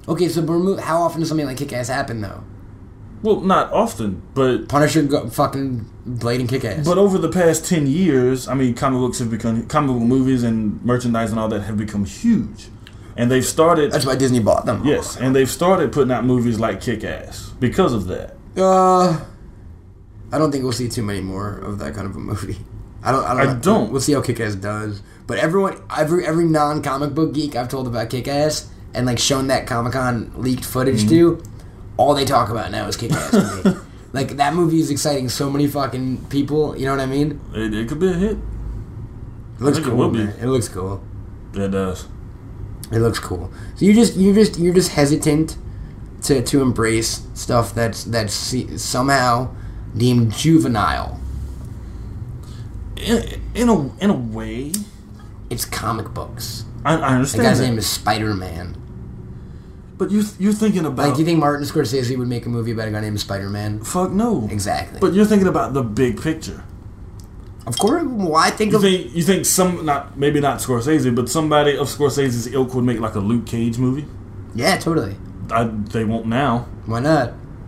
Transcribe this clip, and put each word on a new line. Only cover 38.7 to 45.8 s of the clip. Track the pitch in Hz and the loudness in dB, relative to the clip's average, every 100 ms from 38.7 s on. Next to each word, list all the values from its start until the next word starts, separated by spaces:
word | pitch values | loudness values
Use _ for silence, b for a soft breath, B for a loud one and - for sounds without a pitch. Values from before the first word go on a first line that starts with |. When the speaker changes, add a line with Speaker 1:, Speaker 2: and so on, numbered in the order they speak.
| - - - - - - - - - | -10 -10 -12 -14 -14 -14 -16 -16 0
Speaker 1:
looks | 135 151 | 2 2
Speaker 2:
I | |
think | 139 | 2
it | |
Speaker 1:
cool, | 117 | 2
Speaker 2:
will | 123 | 2
be. | 110 101 | 2 -2
Speaker 1:
man. | 104 | -2
It | 120 | 0
looks | 131 104 | 0 0
cool. | 95 95 98 - - - - - | -4 -6 -6 -10 -14 -14 -14 -10
Speaker 2:
It | 101 98 | -4 -2
does. | 98 95 87 - - - - - - - - - | 0 -2 -4 -10 -14 -14 -16 -14 -12 -12 -12 -2
Speaker 1:
It | 113 | 2
looks | 113 - | 2 0
cool. | - 87 90 B B - | -4 -6 -6 B B 2
So | 190 | 6
you | |
just, | 214 226 170 | 8 6 6
you | 196 | 6
just, | 202 208 - | 6 4 4
you're | 175 | 4
just | 180 180 | 4 4
hesitant | 151 143 151 156 147 160 - - B | 2 4 4 4 2 0 -4 -12 B